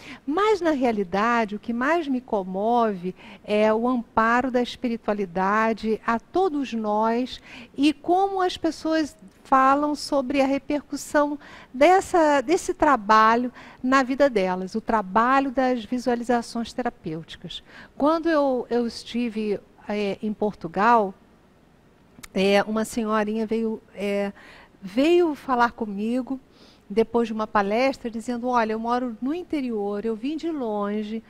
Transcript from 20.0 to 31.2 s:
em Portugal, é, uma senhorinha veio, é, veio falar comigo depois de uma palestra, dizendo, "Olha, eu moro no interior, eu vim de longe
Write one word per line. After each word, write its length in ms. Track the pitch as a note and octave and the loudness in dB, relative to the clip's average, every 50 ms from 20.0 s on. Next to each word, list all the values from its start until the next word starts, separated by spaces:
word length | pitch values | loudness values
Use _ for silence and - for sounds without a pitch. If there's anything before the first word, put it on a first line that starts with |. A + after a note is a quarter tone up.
| G#3 G3 F#3+ - - | -2 -4 -4 -4 -4
em 80 | G#3+ | -6
Portugal, 800 | G#3+ - G#3 G#3 F#3+ - - D#3+ D#3+ F#3 G3 A3+ A#3+ A#3 G#3+ F#3+ G3 - _ _ _ _ _ _ _ _ _ _ _ _ _ _ _ _ _ _ _ - - - - | -4 -2 -2 -4 -4 -4 -10 -6 -2 0 4 4 4 4 4 0 -4 -10 _ _ _ _ _ _ _ _ _ _ _ _ _ _ _ _ _ _ _ -20 -16 -8 -2
é, 300 | G3 F#3+ G3 G3+ G3+ G3 | 0 2 4 4 4 2
uma 220 | G#3 A3 A3 A3 | 0 -2 -4 -4
senhorinha 600 | - - B3 A3+ G#3+ G#3+ A3 G#3 G#3 G#3+ A3 A3+ | -4 -4 -4 -2 -2 0 0 0 -2 -2 -4 -2
veio, 360 | G#3 A3+ A3+ A3+ A3 A3 A3 - _ - | -2 -2 -2 -2 -2 -4 -6 -10 _ -12
é, 380 | - F#3+ G3+ G3+ G3+ G3+ G3+ G3+ - - - - - - - _ _ | -8 -4 -4 -2 -2 -2 -4 -6 -10 -18 -20 -20 -20 -20 -20 _ _
veio 540 | - F#3+ F#3 A#3 C#4 D#4+ F4 F4 F4+ D#4+ D4 | -16 -6 0 2 4 4 6 4 4 2 0
falar 380 | - - - C4 A#3+ A#3+ A#3 A#3 | -4 -4 -2 0 2 0 0 0
comigo 640 | - A#3 G#3+ G3+ G3 G#3 A3+ A#3+ B3+ B3 A#3+ C4+ C4 - _ _ - - - - _ _ - | -4 -8 -8 -6 -4 -4 -2 -2 -2 -4 -4 -8 -10 -12 _ _ -20 -20 -20 -20 _ _ -4
depois 360 | G3+ G#3+ A3+ - - A#3+ A#3 | 0 0 0 2 2 0 0
de 80 | G#3+ A3+ | 0 -2
uma 140 | A3 G#3+ G#3+ | -4 -4 -2
palestra, 640 | - G#3+ G3+ G3 G#3 A3+ B3+ C4+ C4+ - - A#3+ | 0 0 0 2 2 2 2 0 0 -2 -6 -10
dizendo, 380 | G#3+ A#3 G#3+ - A#3+ A#3+ A3+ B3+ | -8 -8 -8 -6 -6 -6 -2 0
"Olha, 240 | B3 A#3+ A3+ A3 A3 | 0 2 2 0 -2
eu 60 | A3 | -4
moro 380 | A3+ A#3 A#3+ B3 B3+ B3 A3+ G#3 | -4 -2 -2 -2 -2 -4 -6 -6
no 120 | A#3+ C4 D4+ | -6 -4 -4
interior, 720 | F4+ F4+ - - D4+ C4 B3 A#3 G#3+ G3+ G3+ G3+ G3+ G3+ | -4 -6 -4 -4 -4 -2 -2 -4 -4 -4 -4 -4 -4 -4
eu 100 | A3+ A3+ | -4 -6
vim 220 | G#3 A3 C#4 D#4+ | -4 -4 -6 -6
de 160 | D#4 D#4 E4 | -4 -4 -4
longe 720 | E4 D4 B3+ A3 G#3+ G#3 G3+ G3+ G#3 G#3+ G#3+ G#3 A3 A3+ | -4 -4 -4 -4 -2 -2 -2 -2 -2 -4 -4 -6 -8 -8